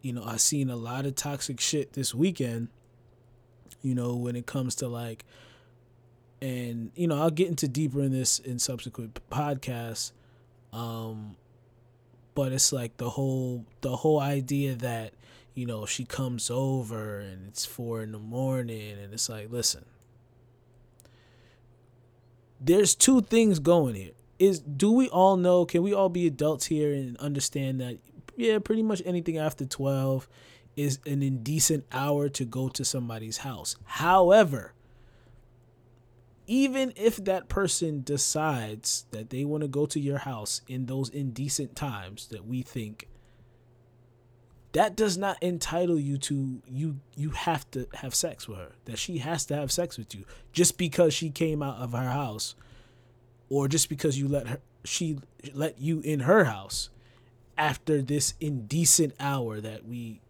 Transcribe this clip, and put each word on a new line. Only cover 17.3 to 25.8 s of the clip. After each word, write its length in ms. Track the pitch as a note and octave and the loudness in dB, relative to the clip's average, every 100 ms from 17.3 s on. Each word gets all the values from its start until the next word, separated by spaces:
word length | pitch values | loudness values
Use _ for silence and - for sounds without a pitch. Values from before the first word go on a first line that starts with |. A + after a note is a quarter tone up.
| F#2 F#2+ | -14 -14
it's 160 | G#2+ - | -10 -10
four 360 | - A#2 A2+ | -8 -6 -6
in 120 | A2 | -6
the 60 | G#2+ | -10
morning 800 | A2 A#2+ C3+ C3 A#2+ A2+ G#2+ G2+ | -8 -2 0 0 -2 -6 -10 -12
and 160 | G2+ | -14
it's 140 | G#2+ - | -6 -6
like, 240 | A2 G#2+ | -6 -8
listen, 320 | A#2+ A2+ - - _ _ _ _ _ _ _ _ _ - _ - - _ _ - _ _ _ _ _ _ _ _ _ _ _ | -2 -2 -2 -10 _ _ _ _ _ _ _ _ _ -20 _ -20 -20 _ _ -20 _ _ _ _ _ _ _ _ _ _ _
there's 360 | C3 F3+ G3 - | 4 6 6 6
two 240 | - C4 | 8 8
things 400 | G#3 A3+ A3+ E3+ | 6 6 6 6
going 360 | D3 F3 C3+ G#2 | 6 6 6 -2
here. 160 | F#2+ - - _ | -10 -16 -20 _
Is, 200 | F#3+ F3 | 4 4
do 320 | C#3+ C#3 G3+ | -4 2 6
we 180 | A#3 C4 | 6 4
all 260 | F3 F#3+ F#3+ | 6 6 8
know, 280 | F3+ F3+ E3+ | 6 6 6
can 180 | F3 | 2